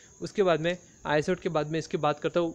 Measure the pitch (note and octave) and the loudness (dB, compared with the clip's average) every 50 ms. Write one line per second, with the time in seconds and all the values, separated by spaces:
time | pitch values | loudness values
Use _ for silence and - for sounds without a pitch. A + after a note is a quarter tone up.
0 | - - - - F3 E3 - G#3+ F#3+ F3+ D#3+ D3+ D#3+ E3+ F3+ - - - - - | -20 -20 -16 -14 -14 -4 0 2 4 4 4 2 2 -2 -4 -4 -8 -18 -20 -10
1 | - D#3 D3+ D3+ D3 F#3 F3+ E3 - F#3 D#3 D3+ D3 D3 D#3+ D#3+ D3+ - - D#3+ | -4 0 0 0 2 0 -2 -2 -2 -2 -2 -2 -2 -2 -2 -4 -4 -4 -4 0
2 | D3 D3 D3+ - - D#3 - F3 E3+ E3 | 0 0 0 0 -2 -2 0 0 0 -2